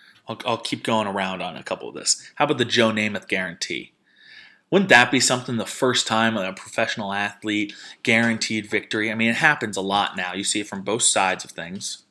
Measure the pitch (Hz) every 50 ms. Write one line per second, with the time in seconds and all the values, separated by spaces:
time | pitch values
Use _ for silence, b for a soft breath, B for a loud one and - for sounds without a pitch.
0 | b b b b b b 113 - - 123 117 113 - - - 117 - - 113 110
1 | 107 101 98 98 95 92 95 90 90 87 78 65 - - 92 - - - - -
2 | - - - - - - - - 147 143 151 127 120 117 - 120 113 110 107 107
3 | 107 107 104 95 - - 101 95 92 87 87 - - - 80 - - - _ _
4 | _ b b b b b b b b b b b b b - 196 196 196 127 120
5 | 120 - - 127 - - 131 127 127 - 123 113 98 - - - 135 127 120 -
6 | - - 113 110 113 113 113 104 92 95 95 - - - - - 113 - - -
7 | 104 98 98 101 101 104 - - - 107 104 104 104 101 B B B B B B
8 | B 120 113 117 117 117 113 110 - - 110 110 101 - - 101 - - - 110
9 | 107 110 107 110 113 117 117 131 160 156 147 - 123 107 95 98 95 98 98 101
10 | 95 - - 95 90 90 90 95 98 - - 107 104 - 101 98 95 101 104 123
11 | - - - 104 95 92 92 90 - - - - 82 85 92 104 - - - -
12 | _ _